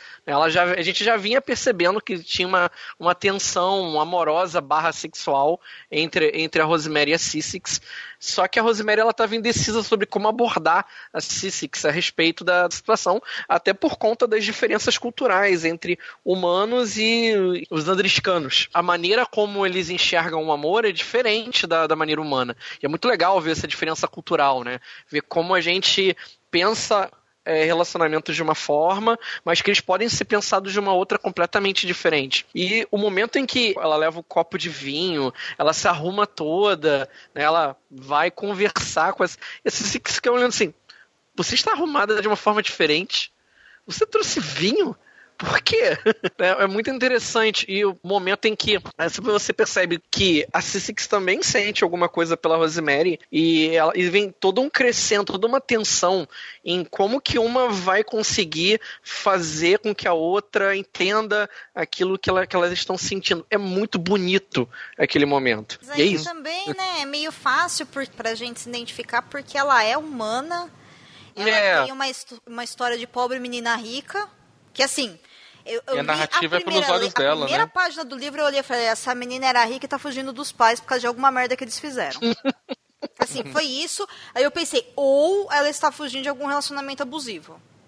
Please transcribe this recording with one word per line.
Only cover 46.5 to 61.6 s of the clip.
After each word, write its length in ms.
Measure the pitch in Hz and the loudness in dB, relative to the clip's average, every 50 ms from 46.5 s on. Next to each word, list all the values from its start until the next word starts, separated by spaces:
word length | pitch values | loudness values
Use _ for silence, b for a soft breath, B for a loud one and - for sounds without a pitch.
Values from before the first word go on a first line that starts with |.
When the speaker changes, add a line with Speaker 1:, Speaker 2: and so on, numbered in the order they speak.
| 190 - 202 | 4 4 2
Speaker 1:
é 20 | |
muito 240 | 196 190 214 220 269 | 2 0 0 -2 -2
interessante. 760 | 269 240 254 254 254 226 - - - 226 220 220 202 - - 202 | -2 0 0 2 2 0 -2 -2 0 0 2 2 0 0 -2 -2
E 140 | 190 202 208 | 0 0 0
o 140 | 196 180 - | 0 0 -2
momento 420 | - 175 202 202 180 185 202 - - | -4 -2 -2 0 0 0 0 0 0
em 80 | 220 214 | 0 0
que, 200 | - - 214 208 | 0 0 0 0
é, 320 | 180 - - - - 165 165 | 0 -2 -6 -6 -4 -4 -4
você 440 | - 190 196 233 208 202 - - - | -4 -4 -2 0 0 0 0 0 0
percebe 440 | - 208 - - 196 180 170 170 170 - _ | 0 0 0 0 0 0 0 -2 -4 -6 _
que 360 | - - 196 180 160 147 - - | -2 2 2 4 4 2 2 0
a 80 | - 175 | -2 -4
Sissix 440 | - - - 196 - - 214 - - | -2 -2 -4 -4 -4 -6 -6 -6 -4
também 360 | - 214 202 190 180 196 302 | -2 -2 0 2 0 0 0
sente 400 | - - - 233 202 208 208 - 196 | 0 0 0 0 0 0 0 0 0
alguma 240 | 170 175 175 175 170 | 0 2 2 0 0
coisa 240 | - 175 170 165 165 | 0 0 0 0 0
pela 200 | - - 160 160 165 | 0 0 2 2 2
Rosemary, 600 | 165 156 160 170 156 147 139 147 170 185 160 - - - | 2 2 0 0 0 2 2 2 2 2 0 -2 -6 -4
e, 360 | - 156 165 165 165 156 156 160 165 | 0 2 4 4 4 4 4 4 4
ela, 180 | 165 156 160 - | 4 4 2 2
e 140 | 180 180 175 | 2 0 2
vem 200 | 175 208 208 190 | 2 2 0 0
todo 300 | - - - 190 240 247 | -2 -2 0 2 2 2
um 80 | 269 285 | 0 0
crescendo, 540 | - - 254 240 233 - - - 214 202 202 - | 2 2 2 2 2 2 0 0 0 0 0 -2
toda 140 | - 185 214 | -2 -2 0
uma 120 | 233 254 269 | 0 0 0
tensão 640 | - - 247 220 208 - - - 185 180 190 185 147 - B B B B B B B | 0 0 0 0 0 0 0 2 2 2 2 0 -2 -6 B B B B B B B
em 180 | 170 175 180 165 | -4 -2 -2 -2
como 360 | - - - 196 208 247 277 | -4 -2 0 0 2 0 0
que 180 | - - - 240 | -2 0 0 0
uma 300 | 226 233 240 254 254 240 | 0 2 2 2 0 0
vai 340 | 202 190 180 190 185 214 - | 0 -2 0 0 2 2 0
conseguir 760 | - 240 214 208 - - 233 180 156 151 156 175 196 214 220 B B B B | 0 -2 -4 -2 -2 0 -2 -2 -2 -2 -2 0 2 0 0 B B B B
fazer 760 | B - - - - 208 190 180 170 156 156 156 170 170 196 214 | B -14 -8 -4 0 2 2 2 0 -2 -4 0 2 2 2 2
com 140 | - 214 202 | 2 -2 -4
que 120 | - - 190 | -2 0 0
a 40 | 175 | 0
outra 600 | 160 160 170 190 202 - _ - 202 196 196 196 | 0 0 0 0 -2 -2 _ -2 0 2 0 0
entenda 720 | 196 190 - - - 180 190 208 220 220 208 208 208 208 202 B B | -2 -4 -8 -4 -2 0 0 2 0 0 0 0 -2 -2 -4 B B